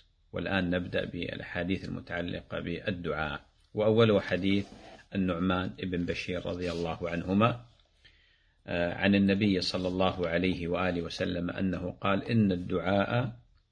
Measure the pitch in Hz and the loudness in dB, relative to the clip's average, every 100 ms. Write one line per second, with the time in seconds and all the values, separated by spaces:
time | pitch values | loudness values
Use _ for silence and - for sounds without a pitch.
0 | - _ _ 90 85 95 87 90 92 92 | -20 _ _ -8 -2 0 2 0 -2 -4
1 | 92 87 85 - - 87 87 95 - 87 | -4 -6 -6 -8 -8 -4 -2 -2 -4 -10
2 | - 87 87 92 - 76 - 85 - 90 | -8 -6 -6 -6 -8 -8 -6 -6 -6 -6
3 | 85 73 78 71 - _ _ 107 107 110 | -4 -4 -4 -6 -12 _ _ 0 4 6
4 | 113 101 - 90 98 101 98 - - - | 6 6 2 0 2 2 0 -10 -20 -20
5 | - 98 92 85 92 90 92 - 95 90 | -8 -2 0 0 2 0 -2 -4 -4 -2
6 | 87 85 - 90 92 90 90 85 85 80 | -2 -4 -4 -4 -4 -4 -4 -2 -4 -4
7 | 85 85 85 98 117 120 - _ _ _ | -4 -2 0 4 4 2 -8 _ _ _
8 | - _ _ _ _ _ - 90 87 - | -20 _ _ _ _ _ -6 -2 -2 2
9 | 98 101 98 98 104 92 85 92 90 92 | 4 6 4 4 4 2 0 -2 -2 2
10 | 92 90 85 85 92 87 85 87 92 87 | 2 2 0 0 0 0 -2 -2 0 -2
11 | 82 - 92 90 87 95 95 87 90 - | -4 -4 -4 -2 -4 -2 -2 -2 -4 -4
12 | 98 98 - 117 101 90 92 92 85 98 | 0 0 2 4 4 2 0 -2 2 2
13 | 98 120 123 - _ _ _ | 2 0 -2 -6 _ _ _